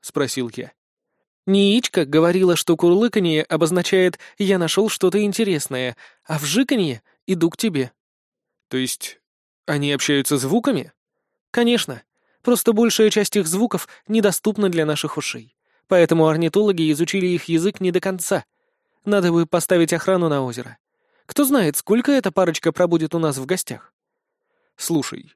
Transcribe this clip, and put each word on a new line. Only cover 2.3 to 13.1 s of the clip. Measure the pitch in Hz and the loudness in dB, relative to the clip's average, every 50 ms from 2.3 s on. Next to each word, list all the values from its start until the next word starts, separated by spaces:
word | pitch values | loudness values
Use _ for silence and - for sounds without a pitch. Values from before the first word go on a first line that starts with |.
| 180 190 185 180 175 | 4 2 2 2 2
что | - - - 165 | 2 0 0 0
курлыканье | 160 175 170 180 202 233 240 - 220 185 170 156 151 156 | 2 4 4 4 4 2 2 0 0 0 0 0 0 -2
обозначает | - 165 156 165 156 180 180 170 - 196 185 180 180 165 - - - - - | -2 -2 0 0 0 0 0 -2 0 2 2 2 2 0 -4 -10 -14 -8 -4
"я | 202 185 196 185 | 0 0 0 0
нашел | 170 156 - 190 220 208 | 0 0 0 0 0 0
что-то | - - - 180 165 208 208 | 0 0 0 0 2 2 0
интересное", | 208 190 - 226 196 175 143 - - 135 127 127 123 120 - - - _ _ _ | 0 -2 -2 -2 -2 -2 -2 -4 -6 -6 -6 -6 -6 -8 -10 -16 -20 _ _ _
а | - 160 151 | -8 -6 -6
вжиканье | 151 143 156 233 277 - 285 226 180 151 120 110 _ _ _ _ _ | -4 -2 0 0 0 0 0 0 0 -2 -4 -8 _ _ _ _ _
"иду | - 190 170 330 - | -4 -2 0 0 -2
к | - | -2
тебе". | - - 220 160 139 127 - - _ _ _ _ _ _ _ _ _ _ _ _ _ _ - | -2 -4 -2 -2 -2 -4 -6 -8 _ _ _ _ _ _ _ _ _ _ _ _ _ _ -8
"То | - | -6
есть | 131 131 123 - - - - - _ _ _ _ _ _ _ _ _ _ | -4 -4 -4 -6 -8 -12 -14 -16 _ _ _ _ _ _ _ _ _ _
они | - 151 143 143 143 143 | -4 -4 -2 -2 -2 -2
общаются | 131 - - 147 139 131 - 147 | -2 0 0 0 0 0 0 -2
звуками?" | 135 127 135 180 240 226 285 233 143 117 - _ _ _ _ _ _ _ _ _ _ _ _ | -2 0 0 -2 0 0 0 -2 -2 -4 -8 _ _ _ _ _ _ _ _ _ _ _ _
"Конечно. | - 240 240 233 240 226 - - 127 117 - _ _ _ _ _ _ _ - | -2 0 2 2 2 0 0 -4 -10 -12 -16 _ _ _ _ _ _ _ -2
Просто | 240 247 - - 233 214 | 0 0 0 2 2 2
большая | 214 233 226 - - 220 214 | 4 2 2 4 4 2 2